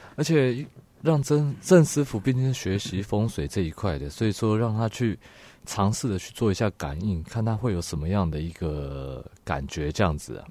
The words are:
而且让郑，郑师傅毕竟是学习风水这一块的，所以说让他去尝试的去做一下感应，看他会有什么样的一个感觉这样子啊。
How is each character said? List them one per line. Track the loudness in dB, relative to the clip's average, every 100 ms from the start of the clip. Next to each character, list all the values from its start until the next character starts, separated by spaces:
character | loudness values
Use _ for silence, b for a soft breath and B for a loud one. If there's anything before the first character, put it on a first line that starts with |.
| B -4
而 |
且 | 2 4 4 2 -6 -14 -20 _
让 | 0 2
郑， | 2 2 2 -2
郑 | 6 8
师 | 8 4
傅 | -2 0
毕 | 0
竟 | 2 0
是 | 0
学 | 0 -2
习 | -2 -4
风 | -2 0 0
水 | -2 -2
这 | 0
一 | -2
块 | -2 -2 -2
的， | -4
所 | -2 -2
以 |
说 | 0 0 2
让 | 2
他 | 0 -2
去 | 0 -2 -2 b b b b -8
尝 | 0 0
试 | 0 -2
的 | -4
去 | -6
做 | -2 0
一 |
下 | 2 0
感 | -2 -6 -4
应， | -2 -2
看 | -4 -2
他 | -2
会 | 0 0
有 | -2
什 | -2 -4
么 | 0
样 | 2 0
的 | -2
一 | -6
个 | -4 -4 -4 -6 -8 -8 -10 -14 -12
感 | -6 -4 -4
觉 | -4 -4
这 | 2
样 | 2 0
子 | -6 -12
啊。 | -12